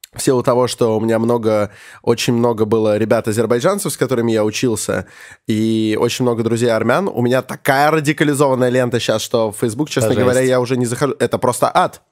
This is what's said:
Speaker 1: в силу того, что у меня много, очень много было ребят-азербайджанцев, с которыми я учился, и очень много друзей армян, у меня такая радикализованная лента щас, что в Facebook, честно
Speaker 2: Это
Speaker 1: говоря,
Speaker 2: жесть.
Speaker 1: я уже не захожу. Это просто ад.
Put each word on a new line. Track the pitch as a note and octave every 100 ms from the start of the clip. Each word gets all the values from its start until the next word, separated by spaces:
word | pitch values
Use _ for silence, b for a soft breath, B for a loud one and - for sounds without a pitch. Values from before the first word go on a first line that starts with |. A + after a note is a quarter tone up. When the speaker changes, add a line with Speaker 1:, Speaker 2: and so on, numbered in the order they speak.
| - -
Speaker 1:
в |
силу | - B2+
того, | A#2+ B2 B2
что | - A#2 A2
у |
меня | A2+ A2
много, | A2+ A#2+ A2 G#2+ G2+ B B B
очень | - A#2 -
много | A#2+ A#2+ A2+ G#2+
было | A2+ A2 G#2
ребят-азербайджанцев, | G#2+ A#2 A2+ G#2+ A2 A#2+ D3 G3+ D#3+
с | -
которыми | B2+ B2 A#2
я | A2+ G#2+
учился, | G#2 C3 G#2+ - F#2+ F2+ B B B -
и | A2 A2 A2 A2 G#2+
очень | A#2+ -
много | B2+ A#2
друзей | A2+ A2+ A#2+
армян, | A2 A2+ C#3 G3
у | -
меня | A#2+ B2+
такая | C3 - - C3+ D3
радикализованная | D#3+ D3 D3+ D3 C#3 C#3+ C3 B2
лента | B2+ B2 A#2
щас, | - A2
что | - A#2+ A2
в | G2+
Facebook, | B2 A2 D3+
честно | - A2
Speaker 2:
Это | A#2+
Speaker 1:
говоря, | B2+ B2
Speaker 2:
жесть. | C3
Speaker 1:
я | B2+
уже | A#2+ B2+
не | B2
захожу. | A#2+ C#3+ A#2+
Это | A#2+ A2+
просто | - A#2+ B2
ад. | - F3+ - _